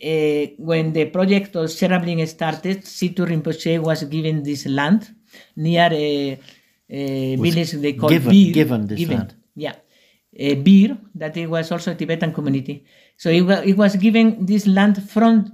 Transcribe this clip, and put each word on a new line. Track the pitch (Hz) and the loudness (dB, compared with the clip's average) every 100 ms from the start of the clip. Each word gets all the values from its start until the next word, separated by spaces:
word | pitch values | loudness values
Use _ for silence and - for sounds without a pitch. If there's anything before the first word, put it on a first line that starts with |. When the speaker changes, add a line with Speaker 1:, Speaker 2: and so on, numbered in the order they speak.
Speaker 1:
uh, | 151 160 151 147 143 - | -6 -2 0 0 -4 -6
when | 160 165 160 | -4 -2 0
the | 156 151 | -2 -2
project | 180 190 202 196 175 | 0 0 0 -2 -6
of | 160 | -6
Sherab | - 185 180 | -2 -2 0
Ling | 170 165 160 | -2 -4 -4
started, | - 160 151 185 190 - | -4 -6 -4 -6 -8 -10
Situ | - 180 - | -6 -4 -2
Rinpoche | 175 165 165 156 170 165 | -2 -2 -4 -4 -2 -2
was | 160 151 | -2 -4
given | 143 156 156 156 | -4 -6 -4 -4
this | 143 143 143 | -4 -8 -4
land | 135 147 214 - _ _ - _ | -2 0 0 -2 _ _ -20 _
near | - 156 170 170 | -6 -2 2 2
a, | 156 147 147 139 135 - _ _ _ _ | 2 -2 -2 -4 -8 -14 _ _ _ _
a | 139 139 135 131 131 | -10 -6 -6 -4 -2
Speaker 2:
Was | 170 | 0
Speaker 1:
village | 165 160 | -2 -2
they | 147 143 | -4 -4
call | 131 156 | -2 0
Speaker 2:
given, | 165 123 | 2 6
Speaker 1:
Bir. | 196 185 | 6 6
Speaker 2:
given | 156 139 117 104 | 4 2 0 -4
this | 107 | -4
Speaker 1:
Given. | 165 123 | -4 -4
Speaker 2:
land. | - - _ | -4 -10 _
Speaker 1:
Yeah. | - 147 - _ _ _ _ _ - | -12 -12 -12 _ _ _ _ _ -8
A | 143 135 | -4 0
Bir, | 156 196 220 262 - | 6 6 6 0 -12
that | 156 156 170 | -14 -10 -8
it | 165 | -6
was | 165 160 | -4 -4
also | 175 180 | -6 -6
a | |
Tibetan | 165 160 160 165 | -6 -6 -4 -4
community. | - 147 135 135 143 - _ _ _ | -4 -2 -2 -4 -12 -16 _ _ _
So | 170 | 0
it | 170 | 2
wa-, | 180 190 | 4 2
it | 190 196 | 2 4
was | 208 202 | 4 4
given | 214 220 226 220 | 2 4 4 2
this | 185 208 202 | 0 0 2
land | 190 208 196 196 | 4 4 2 -2
from | 214 226 226 196 | 2 4 4 2